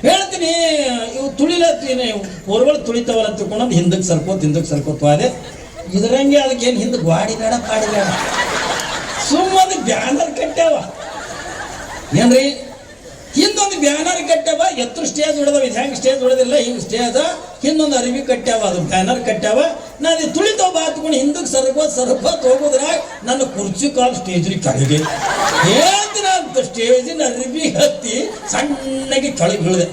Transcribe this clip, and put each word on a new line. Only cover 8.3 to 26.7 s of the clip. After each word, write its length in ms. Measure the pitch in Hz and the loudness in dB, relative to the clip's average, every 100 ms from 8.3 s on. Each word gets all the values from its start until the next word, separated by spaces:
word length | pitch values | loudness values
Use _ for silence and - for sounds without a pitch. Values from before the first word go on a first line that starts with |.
| - - - - - - - - - - | -2 -2 -2 -4 -4 -6 -8 -8 -6 0
ಸುಮ್ಮನೆ 560 | 302 381 381 370 339 | 2 4 4 2 2
ಬ್ಯಾನರ್ 520 | - - 247 285 339 - | -2 -2 0 0 -2 -2
ಕಟ್ಟ್ಯಾವ. 360 | 311 - 330 - - - - - - - - - - - - - - - | -4 2 2 2 -2 -12 -12 -12 -12 -12 -12 -12 -12 -12 -12 -14 -2 2
ಏನ್ರಿ 320 | 247 254 277 - - - - - - - - | 6 6 4 -4 -12 -16 -20 -20 -20 -20 -4
ಹಿಂದೊಂದು 440 | - 403 415 392 349 | 0 2 2 -2 2
ಬ್ಯಾನರ್ 480 | 285 294 330 339 311 | 0 2 -2 -2 0
ಕಟ್ಟ್ಯಾವ, 520 | 320 330 311 330 247 | 0 2 0 0 0
ಎತ್ರ 260 | 247 320 | -6 -4
ಸ್ಟೇಜ್ 340 | 311 294 302 294 | -6 -2 -2 0
ಹೊಡೆದವ, 240 | 285 285 | 2 2
ಇದು 160 | 247 208 | 0 -2
ಹೆಂಗ್ 160 | 277 | -4
ಸ್ಟೇಜ್ 260 | 262 262 269 | 0 0 2
ಹೊಡೆದಿಲ್ಲ, 340 | 254 254 247 | 2 2 4
ಹಿಂಗ್ 260 | 285 233 233 | 2 0 -4
ಸ್ಟೇಜ್ 580 | 180 220 240 262 330 - - - | -4 -2 0 0 0 -4 -12 -4
ಹಿಂದೊಂದು 320 | 277 311 302 262 | 0 2 2 2
ಅರಿವಿ 240 | 247 269 | 0 -4
ಕಟ್ಟ್ಯಾವ, 380 | 269 240 247 220 | -2 -2 0 0
ಅದು 220 | 202 175 | 0 -2
ಬ್ಯಾನರ್ 440 | 156 190 190 254 | 0 0 2 0
ಕಟ್ಟ್ಯಾವ. 380 | 220 214 214 240 330 - - - | -2 -2 0 2 2 -2 -12 -4
ನಾನು 180 | 311 330 | 0 0
ಇದು 140 | 302 | 0
ತುಳಿತಾವ 380 | 320 415 415 370 | 0 0 2 2
ಬಾ 140 | 330 | 2
ಹತ್ಕೊಂಡು 320 | 320 311 311 262 | -2 -2 0 2
ಹಿಂದಕ್ಕೆ 340 | 285 349 - | 2 0 -2
ಸರ್ಕೋತ್, 440 | 262 262 269 302 | 0 2 2 0
ಸರ್ಕೋತ್ 480 | 247 247 - 294 330 | 0 0 0 0 2
ಹೋಗೋದ್ರಾಗ 560 | 254 262 294 262 302 330 - - | 2 4 4 2 2 -2 -4 -10
ನನ್ನ 180 | 220 269 | -4 -2
ಕುರ್ಚಿ 460 | 254 196 196 180 277 | -2 -2 -4 -2 0
ಕಾಲು 260 | 247 247 | 2 2
ಸ್ಟೇಜಿನ 440 | - 185 180 185 175 | 0 -2 -2 0 -2
ಕೆಳಗೆ 360 | - 131 139 | -2 0 2
ಏತ್ 1300 | 151 156 - - - - - - 240 339 403 415 440 | 2 0 -2 -2 0 0 2 4 6 4 2 -2 -2
ನಾನು 400 | 381 370 - 262 | 0 0 0 -2
ಸ್ಟೇಜಿನ 580 | - | -2